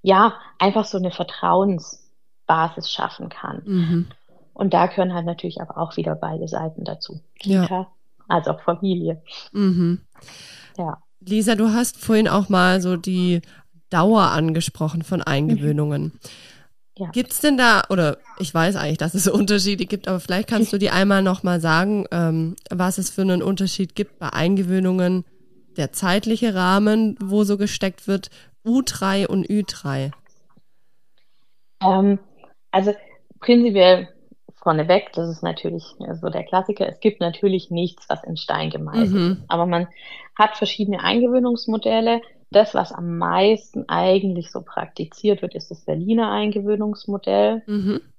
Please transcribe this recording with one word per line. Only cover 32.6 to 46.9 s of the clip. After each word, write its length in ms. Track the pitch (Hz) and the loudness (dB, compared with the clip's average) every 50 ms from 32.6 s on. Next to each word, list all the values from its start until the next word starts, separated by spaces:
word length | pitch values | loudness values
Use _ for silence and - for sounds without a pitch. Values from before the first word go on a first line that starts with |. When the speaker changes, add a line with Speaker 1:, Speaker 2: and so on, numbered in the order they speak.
| - - | -16 0
Speaker 1:
also 220 | - 190 190 208 208 208 - - - - - - - - | 0 2 2 2 -2 -2 -10 -20 -20 -20 -20 -20 -20 -4
prinzipiell 720 | - - 240 240 233 233 196 196 180 185 185 180 185 - - - - - - _ - - _ | 2 4 6 6 6 4 6 6 8 8 8 6 4 -8 -16 -20 -20 -20 -20 _ -20 -20 _
vorneweg, 560 | - - 175 156 156 151 165 180 208 - - - | -4 0 0 0 2 2 2 2 2 2 -2 -6
das 160 | - 170 170 | -6 -6 -6
ist 120 | 165 - | -6 -6
natürlich 420 | - 170 165 - - 165 170 165 - - - - - - 170 165 | -6 -6 -6 -6 -8 -8 -8 -8 -12 -14 -18 -14 -12 -12 -10 -8
so 80 | 165 - | -6 -6
der 160 | - - - | -6 -6 -6
Klassiker, 420 | - - 185 190 - 202 - 190 | -2 -2 -2 -2 -2 -4 -4 -6
es 140 | - - - | -6 -6 0
gibt 200 | - 214 202 - | 0 0 0 0
natürlich 500 | 180 170 165 - - 196 190 180 - - | -4 -4 -4 -2 0 0 0 0 -4 -4
nichts, 380 | 175 170 180 175 175 - - - | -4 -2 -2 -4 -6 -10 -6 -6
was 140 | - 160 - | -6 -6 -6
in 120 | - 170 | -10 -10
Stein 320 | 160 - - - 156 156 156 | -10 -6 -4 -4 -2 -2 -4
gemeißelt 420 | 156 156 156 156 - 226 226 190 | -6 -8 -8 -4 0 0 0 2
Speaker 2:
Mhm. 200 | 185 202 170 175 | 2 0 0 0
Speaker 1:
ist. 100 | 185 180 - - | -2 -4 -4 -4
Aber 160 | 175 170 170 | -2 0 0
man 220 | 180 175 170 180 175 - - - - - - - - _ - | 0 0 -2 -2 -4 -10 -20 -20 -20 -20 -20 -20 -16 _ 2
hat 180 | 214 214 - | 2 2 2
verschiedene 460 | - 220 202 - - 208 196 196 175 | -4 -4 -4 -2 -4 -4 -2 -2 -2
Eingewöhnungsmodelle. 1160 | 202 175 202 240 247 240 247 254 247 247 240 226 - - 220 220 - 220 226 226 226 233 233 233 233 - - - - _ | 0 2 2 4 2 2 2 2 2 2 0 -2 -2 -4 -4 -2 0 0 0 2 2 0 0 -2 -4 -12 -20 -20 -20 _
Das, 220 | - 202 220 214 - | 4 4 4 4 0
was 180 | - 175 - | -2 -4 -4
am 240 | - - 170 170 170 | -6 -10 -8 -6 -4
meisten 720 | 170 175 170 170 185 196 208 220 214 - - - - - - | -4 -2 0 2 4 4 4 2 2 -2 -12 -12 -12 -6 -4
eigentlich 600 | 160 170 180 185 185 196 196 190 180 175 165 - | -2 0 2 4 2 2 2 -2 -4 -4 -8 -8
so 120 | - - | -12 -14
praktiziert 800 | - - - - - - _ - 165 160 - - - 208 202 202 | -14 -8 -8 -8 -8 -8 _ -10 -10 -10 -10 -2 0 0 0 0
wird, 140 | - 175 - | -4 -8 -8
ist 160 | 170 - - | -12 -12 -14
das 140 | 175 - _ | -18 -14 _
Berliner 460 | - 180 160 175 202 226 233 226 208 | -6 -6 -4 -2 0 0 0 0 0
Eingewöhnungsmodell. 1300 | 202 208 214 214 202 208 196 208 214 208 214 208 | -2 -2 -2 -2 -2 -4 -2 -2 -2 -2 -2 -4